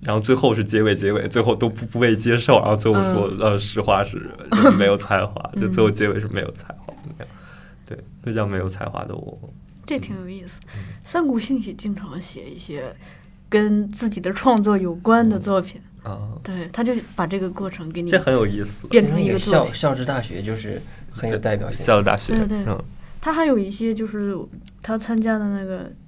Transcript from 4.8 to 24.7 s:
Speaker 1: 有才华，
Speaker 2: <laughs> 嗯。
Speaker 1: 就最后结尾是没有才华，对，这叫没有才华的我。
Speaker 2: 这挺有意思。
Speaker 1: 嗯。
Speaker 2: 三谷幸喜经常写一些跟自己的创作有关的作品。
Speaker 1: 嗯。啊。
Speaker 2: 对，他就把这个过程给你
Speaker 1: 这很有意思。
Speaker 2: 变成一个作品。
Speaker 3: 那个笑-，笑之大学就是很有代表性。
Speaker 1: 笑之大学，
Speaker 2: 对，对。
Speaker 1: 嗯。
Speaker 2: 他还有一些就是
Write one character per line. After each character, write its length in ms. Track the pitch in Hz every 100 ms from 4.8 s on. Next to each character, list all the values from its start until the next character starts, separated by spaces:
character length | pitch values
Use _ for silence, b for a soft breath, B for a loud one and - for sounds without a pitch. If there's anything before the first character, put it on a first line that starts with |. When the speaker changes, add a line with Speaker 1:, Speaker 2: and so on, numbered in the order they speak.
| 101
Speaker 1:
有 100 | 101
才 300 | - 98 95
华， 240 | - -
Speaker 2:
<laughs> 80 | 101
嗯。 40 |
Speaker 1:
就 40 | 98
最 160 | 92
后 60 | 110
结 180 | 104 107
尾 120 | 104
是 80 | 107
没 140 | 104
有 100 | -
才 160 | - - - -
华， 80 | - - - - B B B B B -
对， 100 | - - -
这 80 | -
叫 140 | 113 104
没 120 | 95
有 120 | 95
才 160 | 95 104
华 180 | - -
的 100 | -
我。 360 | - - - - - - -
Speaker 2:
这 140 | 285
挺 160 | 190 196
有 80 | 180
意 180 | 190 180
思。 140 | - - -
Speaker 1:
嗯。 200 | - -
Speaker 2:
三 240 | - 339 311
谷 100 | 233
幸 220 | 214 269
喜 140 | 202
经 200 | - 214
常 260 | 202 190 143
写 260 | - - 127
一 80 | 147
些 380 | - 147 131 - B B B B -
跟 380 | 214 208 208 202
自 180 | 202 226
己 140 | 202
的 100 | 180
创 320 | 202 269 233
作 140 | 208 202
有 180 | 185 170
关 320 | 202 226 226
的 100 | 202
作 240 | 202 196
品。 200 | 185 - - - -
Speaker 1:
嗯。 80 |
啊。 160 | 101 104 110
Speaker 2:
对， 280 | - 185 165
他 100 | 180
就 120 | 233 240 - -
把 120 | 170
这 100 | 196
个 120 | 185
过 200 | 180 196
程 220 | 180 160
给 100 | 165
你 80 | 175
Speaker 1:
这 80 | 180
很 160 | -
有 140 | 131 107
意 160 | 104
思。 240 | 104 104 -
Speaker 2:
变 180 | 233 202
成 160 | 156
一 80 | 196
个 80 | 190
作 140 | 185
品。 100 | 175
Speaker 3:
那 60 | 117
个 60 |
笑-， 0 | 113 151
笑 20 |
之 120 | 131 127
大 160 | 135
学 200 | 113 90
就 140 | 101 110
是 260 | 107 95 - B B
很 180 | - 113
有 80 | 107
代 200 | 107 104
表 120 | 98
性。 160 | - -
Speaker 1:
笑 140 | 107
之 60 | 104
大 100 | 101
学， 180 | -
Speaker 2:
对， 140 | 226 208
对。 180 | 214 196
Speaker 1:
嗯。 160 | 101 - B B B
Speaker 2:
他 140 | -
还 120 | 320 320
有 140 | 247
一 100 | 196
些 240 | 202 226
就 140 | 214 220
是 260 | 208 202 190 - - -